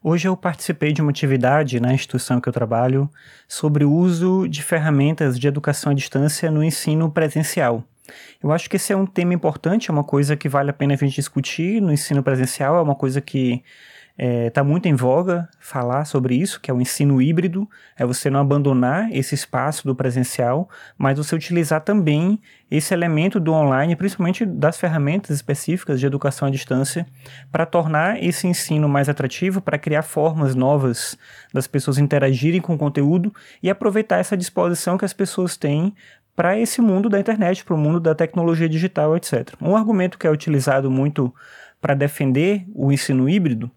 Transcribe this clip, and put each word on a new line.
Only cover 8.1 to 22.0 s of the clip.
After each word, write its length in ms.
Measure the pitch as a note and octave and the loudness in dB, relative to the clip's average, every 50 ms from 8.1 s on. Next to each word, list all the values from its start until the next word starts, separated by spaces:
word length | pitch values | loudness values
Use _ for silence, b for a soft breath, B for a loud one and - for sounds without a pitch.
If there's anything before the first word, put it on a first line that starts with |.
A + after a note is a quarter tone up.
| B B B B B B | B B B B B B
Eu 120 | - C#3+ D3+ | -2 0 0
acho 160 | E3+ - - | 0 -2 -2
que 80 | - F#3+ | -4 -4
esse 160 | - - G3+ | -2 0 0
é 20 | |
um 100 | F#3+ G3 | 0 0
tema 280 | F#3+ - - F3 F3 F3 | 0 0 -2 0 0 0
importante, 560 | E3+ - D#3+ D3 - - D#3+ F#3 A3+ - - | 0 0 -2 -4 -2 -2 0 0 0 0 0
é 40 | E3+ | -2
uma 120 | D3 D3 | -2 0
coisa 320 | - - C#3+ C#3+ C#3 D3+ D3 | 0 0 0 2 2 0 -2
que 100 | - D3 | -2 -2
vale 220 | C3+ C#3+ C#3 C#3+ | 0 0 0 0
a 40 | C#3 | -2
pena 200 | - C#3+ C#3 C#3+ | -2 0 0 0
a 20 | |
gente 180 | C3+ C#3+ C#3 C3 | 2 0 -2 -2
discutir 680 | - C#3+ - _ - C#3 - - - D#3+ F3+ G#3 A3+ | -2 -6 -4 _ -4 -4 -4 -4 -4 -2 -2 0 0
no 100 | G3+ F3 | 2 2
ensino 320 | D3 D3 - - D3 C#3+ C#3 | 0 0 0 0 0 0 2
presencial, 540 | C#3+ C3+ B2+ B2+ B2+ - - C#3+ C3+ D#3 F3 | 2 0 0 0 -2 -2 -2 0 2 2 2
é 40 | |
uma 140 | E3 D3+ C#3 | 2 2 0
coisa 240 | - - C3+ C3 C#3 | 0 -2 -2 -2 -2
que, 420 | C#3 - - C#3+ C3 B2 A#2+ B2 B B B B B B B B B B B - | -6 -4 -2 0 0 0 0 -2 B B B B B B B B B B B -4
é, 300 | - B2 A#2+ A#2+ A#2 A#2 | -2 -2 0 0 -2 0
tá 140 | A2+ - C#3 | 0 0 2
muito 240 | C#3 D3 F3+ F3+ F#3 | 2 2 2 2 2
em 80 | D3+ | 2
voga 520 | B2+ B2+ B2+ B2+ D3+ F3+ F#3 F3+ F3 E3+ E3 _ _ | 2 4 2 2 2 2 0 -2 -2 -4 -6 _ _
falar 440 | - - - C#3 B2 A#2+ B2 C#3 D3+ | -20 -10 -6 -6 -4 -2 -2 -2 -4
sobre 300 | D3 - C#3+ B2+ B2+ B2 | -2 -2 -2 0 2 0
isso, 240 | B2+ E3+ G3 - - | 0 0 -2 -4 -8
que 120 | _ - | _ -4
é 20 | C3 | -2
o 80 | B2 | -2
ensino 400 | B2+ B2 - - D3 C#3+ C#3 C3 | -2 -2 -2 0 2 2 4 4
híbrido, 480 | B2+ D3 E3 D#3+ E3+ F#3+ E3 F#3+ G3+ G#3 B B B B B | 4 4 2 2 0 0 -2 -4 -6 -6 B B B B B
é 80 | B - | B -2
você 280 | B2 B2+ - - D3 | -2 -2 -2 -2 0
não 80 | C3+ C#3 | 2 2
abandonar 680 | C#3 C3+ C#3+ D3 C#3+ C#3+ C3+ B2+ B2 B2 C#3 F3 G#3+ A3+ | 2 4 2 2 2 2 2 2 2 2 0 0 -2 -2
esse 240 | A3 C#3 C3+ - - | -2 -4 -4 -2 -4
espaço 500 | C#3+ - - - B2+ B2 D3 D#3 - - | -6 -6 -4 -4 -2 -2 -2 -4 -4 -4
do 80 | C#3 C3 | -4 -4
presencial, 720 | B2 C3 C3 A#2+ C3 B2+ - - - B2+ A#2+ B2 D3+ F#3 B B B B B B B | -2 -2 -2 0 0 -2 -2 -2 -2 0 0 0 0 -2 B B B B B B B
mas 200 | - C3+ C3+ C#3 | 0 0 0 0
você 180 | D3+ D3 - | -2 -2 -4
utilizar 460 | E3 D3+ - F3 E3+ E3 D3 E3 D#3 | -4 -4 -2 -2 -2 0 0 0 -2
também 580 | D#3 - G#3 G#3+ | 0 0 0 2